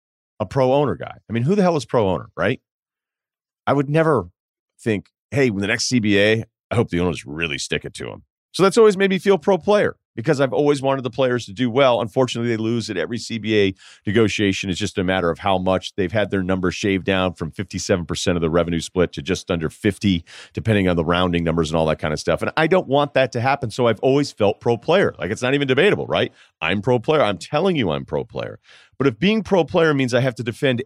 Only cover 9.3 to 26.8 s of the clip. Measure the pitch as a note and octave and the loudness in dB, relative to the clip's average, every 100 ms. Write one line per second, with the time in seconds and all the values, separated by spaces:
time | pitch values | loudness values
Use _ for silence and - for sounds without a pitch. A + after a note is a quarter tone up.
9.3 | F#3+ - F#3 G3 G#3 C3+ - _ - A2+ | 2 2 0 2 2 0 -4 _ -6 -2
10.3 | C3+ C3+ - D3 D3 C3+ C3+ B2 A2+ B2+ | 0 0 2 2 2 0 -2 -4 -2 0
11.3 | B2 A2 F#2+ B2+ A#2 C3+ A2+ A2 C3 B2+ | 0 -4 -4 0 4 4 4 0 0 0
12.3 | A#2+ A#2+ A2 A2 A#2+ G2+ F#2 D#2+ A#2 - | 0 -2 -2 -2 -2 -4 -4 -4 -6 -8
13.3 | A2+ G#2 G#2+ G2 F#2+ - - - G#2 G#2+ | -8 0 2 2 0 -12 -10 0 2 2
14.3 | - G2+ F#2 G2 E2+ G#2 - F2+ F#2 F2 | 2 0 0 -4 -4 -4 -2 0 0 0
15.3 | D#2+ G2+ F#2+ F#2 F#2 - - G#2 A2 G2 | -2 -2 0 0 -2 -2 -4 -2 -2 -2
16.3 | G2 F2+ F#2+ F2+ - G#2 F#2+ E2+ F#2+ F#2 | -2 -2 -2 -2 -2 -2 0 0 0 0
17.3 | E2+ D#2+ - G2 F#2 - F#2+ D#2+ E2 - | -4 -8 -8 -10 -8 -2 -2 -2 -4 -2
18.3 | F2 D#2+ E2+ E2+ E2+ - F2+ E2 - D2 | 0 2 0 0 -2 -2 -2 -2 -2 -6
19.3 | F2+ - F2 D#2 - G#2+ - G#2 F2 - | -4 -4 -4 -4 -2 -2 0 0 0 -2
20.3 | - - - - G#2 F#2 E2+ D#2+ F2 F2+ | -16 -14 -6 0 2 2 0 0 0 2
21.3 | F2 E2 E2 D#2 E2 D#2+ D2+ D#2+ D2+ - | 0 0 0 0 0 0 0 -4 -4 -2
22.3 | D#2 A2 - D#3+ F#3 C#3 C#3 D3 C3+ C3 | -2 -2 -2 0 0 0 0 0 0 0
23.3 | A#2+ B2 C#3 A2+ - A#2+ G#2+ C3 C3+ C#3 | 0 -2 -2 -4 0 0 2 2 2 0
24.3 | - G2+ - B2 A#2 - F3+ G#2+ - F2 | 0 0 0 -2 -2 2 2 2 -2 -6
25.3 | G#2 B2+ C#3+ C#3 B2+ G3 C3+ B1 E2 A#2+ | -4 -2 0 2 2 2 0 0 -2 -2
26.3 | - _ _ D#2 G2+ | -6 _ _ -4 -2